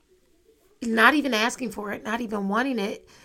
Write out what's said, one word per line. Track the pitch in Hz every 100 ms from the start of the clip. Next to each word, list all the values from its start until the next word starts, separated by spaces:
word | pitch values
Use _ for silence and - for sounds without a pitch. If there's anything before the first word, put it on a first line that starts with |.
| _ _ _ _ _ _ _ -
not | 233 220 233
even | 294 269
asking | 220 233 - 240
for | 214 208
it, | 214
not | 214 233
even | 226 208 196
wanting | 214 269 240
it, | 208 254 - -